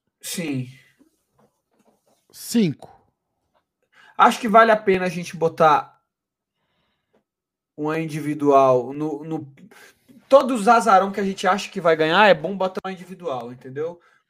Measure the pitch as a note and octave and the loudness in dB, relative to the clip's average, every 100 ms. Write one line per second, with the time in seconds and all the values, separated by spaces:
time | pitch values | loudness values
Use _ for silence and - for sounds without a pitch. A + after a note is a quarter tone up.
0 | _ _ - - D#3+ C3 B2 - _ _ | _ _ -14 -10 -8 -8 -10 -14 _ _
1 | _ _ _ _ _ _ _ _ _ _ | _ _ _ _ _ _ _ _ _ _
2 | _ _ _ - - A#3 F#3 - - _ | _ _ _ -20 -6 -2 0 -2 -14 _
3 | _ _ _ _ _ _ _ _ _ _ | _ _ _ _ _ _ _ _ _ _
4 | _ - G#3+ A3+ A#3+ A3+ A3+ G#3+ G3 F#3+ | _ 2 2 2 2 4 6 4 0 -2
5 | F3+ E3+ E3+ E3 E3 D#3+ D#3+ C#3+ - _ | -2 -6 -12 -4 -4 2 2 2 -2 _
6 | _ _ _ _ _ _ _ _ _ _ | _ _ _ _ _ _ _ _ _ _
7 | _ _ _ _ _ _ _ - D3+ D#3+ | _ _ _ _ _ _ _ -10 -6 -4
8 | E3 D#3 D3 D3+ D3 C3+ C3+ B2+ B2 D3 | -6 -8 -8 -4 4 4 6 2 0 -8
9 | D#3 D3 D#3+ D#3 C3+ - F#3+ - - _ | -8 -8 -10 -10 -12 -20 -20 -20 -20 _
10 | _ _ - C4+ C4 B3+ G3 A#3 A3 F#3+ | _ _ 2 2 4 -2 2 2 4 2
11 | G3 G3+ G3 F#3+ F#3+ G3 - G3 E3+ D#3+ | 2 -4 -6 -4 -2 -2 -4 -4 0 2
12 | D#3 F3+ G#3+ E3 D#3+ G3 F#3 F#3 F#3+ F#3 | 2 4 4 2 -2 -6 -6 -6 -12 -14
13 | F3 F#3 F3 B2+ A#2 B2+ C3 C3 E3 F3 | -16 -14 -10 -10 -10 -16 -16 -10 -10 -12
14 | _ _ _ | _ _ _